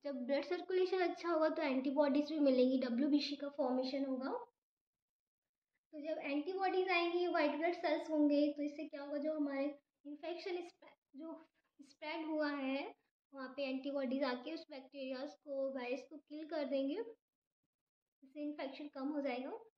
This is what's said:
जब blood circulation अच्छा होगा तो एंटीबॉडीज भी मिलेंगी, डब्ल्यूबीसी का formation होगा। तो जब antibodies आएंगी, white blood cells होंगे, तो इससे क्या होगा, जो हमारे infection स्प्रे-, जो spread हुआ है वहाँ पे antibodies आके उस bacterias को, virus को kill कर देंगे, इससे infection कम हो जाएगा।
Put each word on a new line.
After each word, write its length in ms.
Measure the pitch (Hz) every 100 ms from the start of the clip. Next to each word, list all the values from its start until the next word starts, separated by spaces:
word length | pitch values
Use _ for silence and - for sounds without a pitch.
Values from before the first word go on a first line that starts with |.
जब 220 | 285 262 247
blood 200 | 277 -
circulation 540 | 359 - 370 370 370
अच्छा 300 | 349 349 339
होगा 200 | 320 311
तो 120 | 320
एंटीबॉडीज 680 | 302 262 269 277 285 277 294
भी 80 | 311
मिलेंगी, 380 | 277 254 254 262
डब्ल्यूबीसी 560 | 254 233 285 285 285 285
का 140 | 285 -
formation 480 | 254 254 262 277 269
होगा। 260 | 254 269 494 - _ _ _ _ _ _ _ _ _ _ _ _ _ _
तो 60 | 311
जब 180 | 302 311
antibodies 680 | 294 285 294 381 381 370 381
आएंगी, 380 | 349 339 349 349
white 240 | 330 294
blood 220 | 294 330
cells 360 | 339 339 311 311
होंगे, 380 | 311 294 285 294
तो 120 | 294
इससे 200 | 294 294
क्या 180 | 302 285
होगा, 140 | 285 294
जो 160 | 302
हमारे 320 | 311 285 269 285 285 _ _ 285
infection 500 | 294 320 339 392 359
स्प्रे-, 640 | 339 _ 302 _ _ 269
जो 240 | 320 320 320 _ _ _
spread 460 | 277 _ 302 330 311
हुआ 240 | 311 294
है 300 | 285 269 269 381 - _ _ _
वहाँ 140 | 269 262 254
पे 60 |
antibodies 600 | 277 262 285 277 262 269
आके 300 | 277 247 294
उस 120 | 320 -
bacterias 640 | 285 262 285 262 254 294 -
को, 340 | 302 269 269 254
virus 300 | 247 254 -
को 80 | 302
kill 280 | _ 294 311
कर 180 | 320 269
देंगे, 300 | 269 269 339 466 453 _ _ _ _ _ _ _ _ _ _
इससे 180 | 269 302
infection 460 | 294 302 269 - 294 -
कम 120 | 269
हो 140 | 302
जाएगा। 280 | 269 247 269 453 -